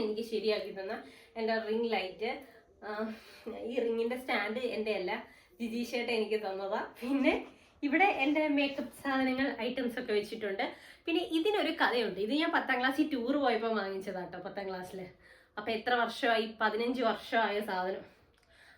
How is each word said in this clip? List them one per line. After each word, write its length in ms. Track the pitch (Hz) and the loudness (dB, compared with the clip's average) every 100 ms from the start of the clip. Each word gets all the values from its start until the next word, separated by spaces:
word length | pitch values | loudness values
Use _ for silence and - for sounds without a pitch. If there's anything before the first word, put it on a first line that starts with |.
എനിക്ക് 200 | 214 214 226 | 0 0 -2
ശരിയാക്കി 400 | 214 214 196 190 196 | 0 2 0 -2 -6
തന്ന 180 | 190 240 - - - - | -6 -8 -10 -20 -14 -4
എൻ്റെ 140 | 220 226 214 | 0 0 2
റിംഗ് 220 | 220 233 | 0 2
ലൈറ്റ്. 380 | 208 185 185 220 269 - - - _ 202 | 0 -2 -4 -4 -4 -10 -20 -20 _ -8
ആ, 40 | 214 220 220 - - - 196 208 | -6 -6 -6 -14 -16 -12 -8 -4
ഈ 20 | 247 233 | -2 0
റിങ്ങിൻ്റെ 320 | 226 233 247 | 2 0 -2
സ്റ്റാൻഡ് 400 | - 240 208 220 254 220 | -2 0 0 -2 -2 -2
എൻ്റെ 180 | 214 202 | 0 0
അല്ല, 100 | 185 226 - - - - | -2 -4 -8 -18 -20 -8
ജിജി 220 | 233 226 233 | -4 -4 -2
ചേട്ടൻ 220 | 247 233 226 | -2 0 0
എനിക്ക് 200 | 214 214 202 | 2 0 -2
തന്നതാ. 360 | 190 196 220 - - | -4 -2 -2 -4 -6
പിന്നെ 320 | 240 277 269 359 - - - _ 285 | -2 2 4 2 0 -14 -20 _ 0
ഇവിടെ 200 | 320 392 - | 4 4 4
എൻ്റെ 180 | 269 302 311 285 | 2 4 4 4
മേക്കപ്പ് 400 | 277 277 240 - | 2 0 -8 -8
സാധനങ്ങൾ, 440 | 277 262 262 254 277 - 233 | -2 0 2 2 0 0 -2
ഐറ്റംസ് 300 | 254 240 226 | -2 -2 -2
ഒക്കെ 100 | 240 208 | -2 0
വെച്ചിട്ടുണ്ട്. 480 | 214 220 208 196 269 - - - - | 0 -4 -4 -2 -4 -6 -16 -10 -2
പിന്നെ 160 | 339 349 320 | 0 2 2
ഇതിനൊരു 340 | 370 415 311 - | 4 4 2 2
കഥയുണ്ട്. 400 | 277 247 214 185 214 | 2 2 0 0 0
ഇത് 80 | 285 | 2
ഞാൻ 100 | 330 302 | 2 2
പത്താം 220 | - 262 | 2 2
ക്ലാസ്സിൽ 260 | 254 269 302 | 2 2 2
ടൂർ 220 | 269 233 285 | 2 2 2
പോയപ്പോൾ 280 | 262 220 226 220 | 4 2 2 0
വാങ്ങിച്ചതാട്ടോ, 580 | 196 196 190 185 170 180 190 | -2 -4 -4 -6 -6 -8 -8
പത്താം 200 | 202 190 | -6 -6
ക്ലാസ്സിൽ. 300 | 185 185 190 185 - - - _ - | -6 -8 -10 -12 -14 -20 -20 _ -8
അപ്പം 140 | 214 220 | -4 -2
എത്ര 160 | 220 247 | 2 2
വർഷമായി? 440 | 226 - 247 226 220 - | 2 2 2 2 2 0
പതിനഞ്ച് 400 | 214 214 233 247 226 | 0 2 0 2 2
വർഷമായ 480 | 214 - 226 214 208 214 | 0 0 2 2 2 -2
സാധനം. 340 | 185 185 202 - - _ _ _ - - | -2 -2 -4 -8 -20 _ _ _ -20 -20